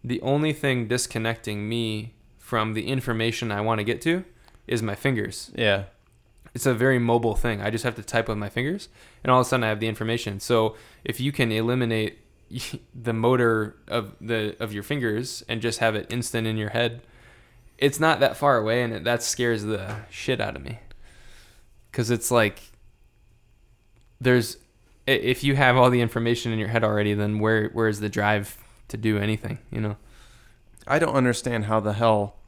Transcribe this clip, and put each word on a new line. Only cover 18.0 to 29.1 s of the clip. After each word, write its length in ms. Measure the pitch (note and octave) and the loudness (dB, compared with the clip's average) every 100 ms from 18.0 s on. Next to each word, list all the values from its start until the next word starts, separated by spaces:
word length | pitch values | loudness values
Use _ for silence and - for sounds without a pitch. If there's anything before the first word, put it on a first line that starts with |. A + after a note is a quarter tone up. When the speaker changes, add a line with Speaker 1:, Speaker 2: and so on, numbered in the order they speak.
| D#3+ D3+ | 2 4
Speaker 1:
that 180 | C3+ - | 2 2
far 200 | C#3+ B2 | 2 2
away, 260 | G#2+ A#2+ | 2 0
and 100 | A#2+ | 0
it, 100 | G#2+ F#2+ | -2 -2
that 180 | A#2+ | -2
scares 400 | - - A#2+ A2+ | -2 0 0 0
the 380 | G#2 G#2 F#2+ G#2+ - | -2 -6 -6 -10 -12
shit 280 | - - B2 | -8 -4 -2
out 160 | G#2 C2+ | -2 -6
of 80 | |
me. 140 | C2+ A2 - - - - - - - - - - _ | -12 -14 -16 -20 -20 -20 -20 -20 -20 -20 -20 -20 _
'Cause 200 | - A2 | -4 0
it's 180 | A#2+ - | 0 2
like, 320 | A#2+ G#2+ - - - - _ _ _ _ _ _ _ _ _ _ _ _ _ | 4 4 0 -20 -20 -20 _ _ _ _ _ _ _ _ _ _ _ _ _
there's, 360 | B2+ B2 G#2+ - _ _ _ _ - | 4 4 4 -8 _ _ _ _ 0
i-, 40 | |
if 320 | C3+ B2 B2+ | 2 2 0
you 120 | C#3 C#3 | 2 4
have 200 | C3 B2+ | 6 8
all 140 | B2 | 6
the 120 | B2 | 6
information 500 | A2+ A#2 A#2 A#2+ A#2+ | 2 0 0 0 0
in 80 | A2 | -2
your 80 | G#2 | 0
head 160 | A2+ | 2
already, 320 | A2 G#2+ G#2 G#2 | 2 2 2 0
then 240 | G#2 G#2+ | 0 0
where, 300 | G#2+ A2 G#2 | 2 2 0
where 180 | - A2+ | 0 0
is 120 | G#2 | 0
the 100 | G#2+ | -4
drive 480 | G#2 G#2 G#2+ G2+ - - - - | 0 2 0 -2 -14 -20 -20 -14
to 80 | A2 | -4
do 200 | A2 | 0